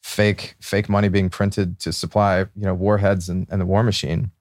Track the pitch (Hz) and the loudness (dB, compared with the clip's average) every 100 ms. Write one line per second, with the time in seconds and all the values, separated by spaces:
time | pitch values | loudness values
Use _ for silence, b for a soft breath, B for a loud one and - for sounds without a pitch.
0 | - - 104 101 - - - 98 104 101 | -14 0 2 2 -6 -16 -4 -2 0 2
1 | 104 98 92 - 101 101 95 90 - 87 | 4 2 0 0 -2 0 -2 -2 -8 -6
2 | 85 104 101 92 95 - 98 92 98 104 | -2 2 2 2 -2 -4 -4 -2 2 2
3 | 98 98 85 90 92 98 90 98 117 101 | 2 0 -2 -4 -4 -4 0 2 2 0
4 | 69 80 - - | -2 -4 -4 -8